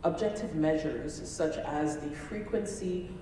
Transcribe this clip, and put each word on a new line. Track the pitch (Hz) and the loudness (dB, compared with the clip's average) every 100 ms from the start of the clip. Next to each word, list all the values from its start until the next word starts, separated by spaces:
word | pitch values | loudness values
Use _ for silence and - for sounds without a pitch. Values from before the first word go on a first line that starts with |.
objective | 170 - 214 - - 160 | 2 2 2 2 -2 2
measures | 156 156 151 120 151 151 - | 4 4 2 -2 -4 -6 -8
such | - 160 - | 0 0 0
as | - 151 151 147 | -2 0 2 0
the | 147 | -4
frequency | 147 - 208 - 226 202 - 185 180 - - | -6 -6 -6 0 0 0 -2 -2 -2 -4 -8